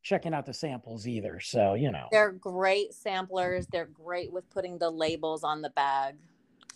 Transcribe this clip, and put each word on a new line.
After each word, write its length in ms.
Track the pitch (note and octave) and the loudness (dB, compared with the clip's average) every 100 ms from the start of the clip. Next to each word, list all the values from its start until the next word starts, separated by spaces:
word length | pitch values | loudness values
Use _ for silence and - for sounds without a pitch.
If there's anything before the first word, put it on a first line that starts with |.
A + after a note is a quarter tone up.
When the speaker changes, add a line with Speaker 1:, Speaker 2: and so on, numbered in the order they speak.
Speaker 1:
checking 300 | - F#3 E3+ | 0 0 0
out 120 | D#3 D3 | -4 -4
the 80 | |
samples 520 | A#2+ D#3+ B2 A2+ A2+ G#2+ | -6 -6 -6 -8 -10 -4
either. 320 | A#2 F#2+ E2+ | -4 -4 -8
So, 340 | - B2 G2+ G2+ | -2 4 6 6
you 160 | C#3+ | 2
know. 160 | F2+ A#1+ | 0 4
Speaker 2:
They're 200 | G#3+ G#3+ | 6 6
great 600 | F#3 G3 F3+ F#3+ G3 G3+ | 2 -6 0 2 2 0
samplers. 760 | - G#3+ F#3+ F#3+ F#3 F3+ F3+ F3 | -6 -4 -4 -2 0 0 0 -2
They're 180 | F3 E3 | -4 -6
great 460 | D3+ D#3+ F3+ E3+ | -10 -6 -6 -4
with 180 | F3+ - | -8 -6
putting 280 | G3 F#3 F3 | -6 -6 -2
the 100 | E3+ | -2
labels 540 | E3 D#3+ E3 D#3 D#3 | 2 0 0 -2 -2
on 180 | D3+ D3+ | -2 -2
the 80 | D3 | -2
bag. 440 | - C#3 C3+ C#3 D3 - _ _ _ - | 0 2 2 0 -6 -20 _ _ _ -10